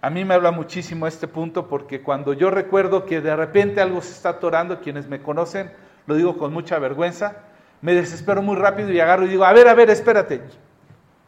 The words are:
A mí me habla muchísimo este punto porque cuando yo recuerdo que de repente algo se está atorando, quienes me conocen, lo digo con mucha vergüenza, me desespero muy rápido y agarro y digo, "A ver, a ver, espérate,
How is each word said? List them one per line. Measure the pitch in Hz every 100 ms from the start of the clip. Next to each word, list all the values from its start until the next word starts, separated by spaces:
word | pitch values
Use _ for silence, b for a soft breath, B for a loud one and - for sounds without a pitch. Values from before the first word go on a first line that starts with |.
A | 131
mí | 170
me | 190
habla | 180 175
muchísimo | 170 151 180 - 165 160
este | 160 165
punto | - 165 165 -
porque | 143 143 135
cuando | 143 139 143
yo | 139 185
recuerdo | 190 190 196 190 190 190
que | 165
de | 151 156
repente | 160 202 202 202
algo | 185 180
se | 170
está | - 185
atorando, | 175 175 160 175 180
quienes | - 143 143
me | 139
conocen, | 147 151 170 196 190 - b b -
lo | 151
digo | 175 175
con | 147
mucha | 160 170 165
vergüenza, | 131 139 175 170 208 208 b b b b
me | 151
desespero | 175 170 - - 196
muy | 202 196
rápido | 202 202 208
y | 175
agarro | 165 185 185
y |
digo, | 190
"A | 185
ver, | 220 240
a |
ver, | 226 226
espérate, | 208 233 220 185 131 - - _ _ _ _ _ _